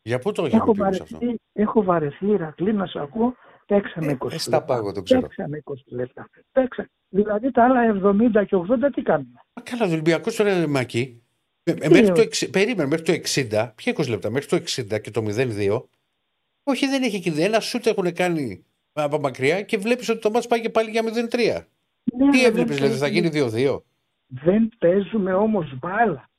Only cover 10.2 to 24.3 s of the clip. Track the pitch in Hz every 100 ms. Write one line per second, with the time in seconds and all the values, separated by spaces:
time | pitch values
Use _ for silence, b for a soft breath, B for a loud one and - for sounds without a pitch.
10.2 | 190 226 208 185 156 139 120 117 127 -
11.2 | _ _ _ _ - 165 151 277 208 170
12.2 | - - 139 180 220 214 143 165 165 165
13.2 | - - 120 107 123 - 247 240 131 104
14.2 | 104 127 - 180 - - 107 107 - 110
15.2 | 107 104 131 104 98 113 - _ _ _
16.2 | _ _ _ _ - 262 277 269 247 196
17.2 | 175 151 185 220 - 240 233 202 175 175
18.2 | 180 165 127 90 _ _ _ 147 147 151
19.2 | 139 131 131 185 208 220 208 247 247 226
20.2 | 214 233 233 233 226 226 220 220 226 220
21.2 | 233 247 208 85 - _ _ _ - 247
22.2 | 277 262 247 190 170 143 139 131 143 170
23.2 | 170 151 127 110 135 98 _ _ _ _
24.2 | _